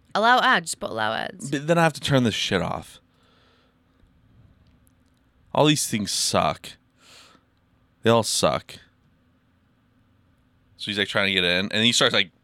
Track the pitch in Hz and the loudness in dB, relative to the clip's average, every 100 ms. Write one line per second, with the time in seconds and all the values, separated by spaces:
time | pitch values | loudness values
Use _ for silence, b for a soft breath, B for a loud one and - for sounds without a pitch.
0 | _ 190 226 247 240 214 165 - - 110 | _ 0 2 4 4 0 -2 -8 -8 -4
1 | 107 113 - - 139 143 151 170 165 - | -4 -4 -6 -10 -6 -4 0 2 2 0
2 | - 135 117 - - 95 82 80 - - | 0 2 2 0 -2 -2 -2 -6 -12 -20
3 | _ _ _ _ _ _ _ _ _ _ | _ _ _ _ _ _ _ _ _ _
4 | _ _ _ _ - _ _ _ _ _ | _ _ _ _ -20 _ _ _ _ _
5 | _ _ _ _ _ - 151 151 - 110 | _ _ _ _ _ 2 2 2 -2 -4
6 | 95 - - 95 82 - - - _ b | -4 -4 -2 0 0 -2 -12 -20 _ b
7 | b b b b _ _ _ _ _ _ | b b b b _ _ _ _ _ _
8 | 110 117 110 - 85 65 - - _ _ | 2 2 2 0 0 -2 -6 -20 _ _
9 | _ _ _ _ _ _ _ _ _ _ | _ _ _ _ _ _ _ _ _ _
10 | _ _ _ _ _ _ _ - - 101 | _ _ _ _ _ _ _ -12 -6 -4
11 | 98 110 98 95 87 90 101 107 117 117 | -2 0 0 2 2 0 0 0 2 4
12 | 127 104 92 _ | 2 2 -2 _